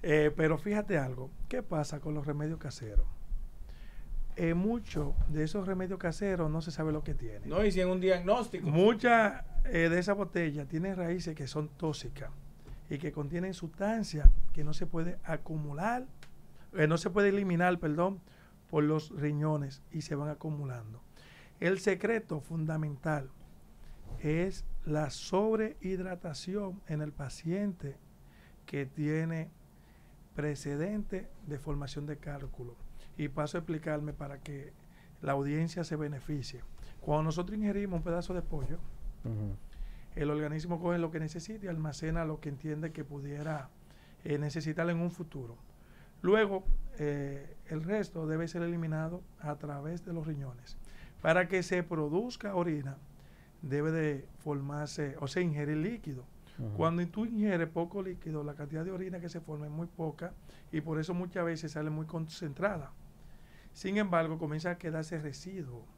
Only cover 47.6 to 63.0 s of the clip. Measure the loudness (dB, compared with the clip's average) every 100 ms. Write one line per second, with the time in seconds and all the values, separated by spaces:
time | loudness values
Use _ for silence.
47.6 | -6 -6 -2 -2 -2 -4 -2 -2 -2 -2
48.6 | -2 -2 -2 -2 -4 -6 -12 -10 -6 -6
49.6 | -6 -6 -6 -8 -6 -6 -4 -6 -6 -10
50.6 | -14 -12 -12 -14 -16 -2 4 4 4 0
51.6 | 2 0 0 -2 0 0 -2 -6 -2 0
52.6 | 0 0 -4 -10 -16 -20 -20 -20 -20 -12
53.6 | -4 0 0 2 0 -2 -8 -10 -4 -4
54.6 | -4 -6 -6 -4 -6 -4 -2 0 2 2
55.6 | 0 0 0 -4 -8 -8 -12 -20 -18 -8
56.6 | -6 2 2 2 0 -2 -2 2 2 2
57.6 | 0 -2 -2 -4 -6 -8 -6 -4 -4 -8
58.6 | -6 -4 -4 -4 -6 -6 -8 -8 -8 -8
59.6 | -6 -6 -6 -4 -6 -4 -10 -10 -18 -18
60.6 | -6 -4 -2 -2 0 -2 -2 0 0 -2
61.6 | -4 -4 -4 -4 -4 -6 -6 -6 -8 0
62.6 | 0 0 -8 -14